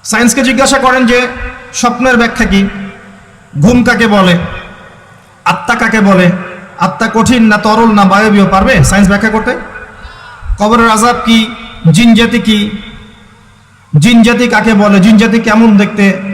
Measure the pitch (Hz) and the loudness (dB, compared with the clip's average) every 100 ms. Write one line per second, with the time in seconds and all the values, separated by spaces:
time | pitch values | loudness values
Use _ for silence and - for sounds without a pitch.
0 | - 226 240 277 247 240 262 269 262 254 | -6 -2 0 0 -2 0 0 0 0 0
1 | 240 247 247 - - - - - 240 233 | 0 0 -2 -8 -14 -14 -16 -4 -4 -2
2 | 262 240 233 - 202 196 196 - - - | 0 0 -2 -2 -2 0 -2 -6 -14 -18
3 | - - - - - 143 165 247 240 240 | -20 -20 -20 -20 -14 -2 2 2 0 0
4 | 226 208 185 175 - - - - - - | 0 2 2 0 -4 -12 -16 -20 -20 -20
5 | - - _ _ - 170 - - 226 220 | -20 -20 _ _ -6 -6 -4 -4 -2 0
6 | 196 185 180 185 - - - - 190 - | 2 2 2 -2 -8 -18 -20 -6 -6 -4
7 | 226 220 214 247 226 208 208 214 233 208 | -4 -2 0 2 2 2 0 0 2 2
8 | 190 196 214 208 190 190 226 226 135 190 | 2 2 2 2 2 2 0 2 2 2
9 | 190 202 220 214 233 - - - - - | 2 2 -2 -2 -4 -6 -10 -18 -20 -20
10 | - - - - - - 208 226 226 214 | -20 -20 -20 -18 -8 -4 0 2 2 2
11 | 240 240 226 226 220 - - - 165 156 | 0 -2 0 0 0 -8 -18 -4 0 4
12 | 240 220 233 233 - 214 208 - - - | 4 4 2 0 -2 -2 -4 -8 -16 -20
13 | - - - - - _ _ _ _ 151 | -20 -20 -20 -20 -20 _ _ _ _ 0
14 | 175 233 226 240 240 233 226 208 208 196 | 2 4 2 2 0 0 0 2 2 2
15 | 196 220 226 220 220 214 226 202 202 - | 4 4 2 0 0 2 4 4 2 0
16 | 196 185 - | 0 -2 -8